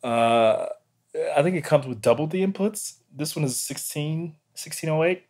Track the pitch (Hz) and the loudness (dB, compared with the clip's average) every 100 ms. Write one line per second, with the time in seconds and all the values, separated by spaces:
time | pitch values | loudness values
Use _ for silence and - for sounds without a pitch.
0 | 120 117 117 117 113 - - - _ _ | 0 2 4 6 6 4 -2 -8 _ _
1 | _ 160 160 147 156 180 - 147 131 120 | _ -6 0 2 2 0 2 2 2 -2
2 | 120 117 156 185 190 196 196 220 - - | 2 2 2 0 -2 0 -2 -4 -12 -14
3 | _ 135 147 - 147 127 - 139 - 156 | _ -8 -6 -2 -2 -2 -6 -8 -8 -6
4 | 147 160 170 156 _ - - - 165 156 | -4 -4 -6 -12 _ -16 -12 -8 -2 2
5 | 165 185 _ | 2 0 _